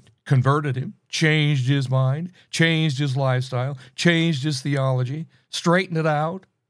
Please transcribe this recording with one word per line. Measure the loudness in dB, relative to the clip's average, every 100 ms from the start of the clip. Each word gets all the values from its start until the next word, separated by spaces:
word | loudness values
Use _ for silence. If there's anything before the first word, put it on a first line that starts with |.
| -8 _ 0
converted | 2 4 2 -2 -6
him, | -8 -14 _
changed | 0 2 4 2 2 2
his | 0 0
mind, | 0 0 -2 -6 -12 _
changed | 0 2 4 0 0
his | -2 0
lifestyle, | 0 0 -2 -4 -6 -8 -14 -2
changed | 2 2 2 0
his | -2 -4
theology, | -2 0 0 0 -2 -6 -12 _ _
straightened | -4 2 2 0 -2
it | 0
out. | 0 -2 -6 -16 _